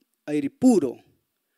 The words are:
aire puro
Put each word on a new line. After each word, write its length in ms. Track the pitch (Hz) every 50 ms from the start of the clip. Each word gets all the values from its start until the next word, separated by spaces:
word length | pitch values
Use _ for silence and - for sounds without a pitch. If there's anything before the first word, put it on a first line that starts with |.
| _ _ _ _ _
aire 240 | - 147 151 143 135
puro 540 | - _ 254 254 233 180 143 123 117 - _ _ _ _ _ _ _ _ _ _ _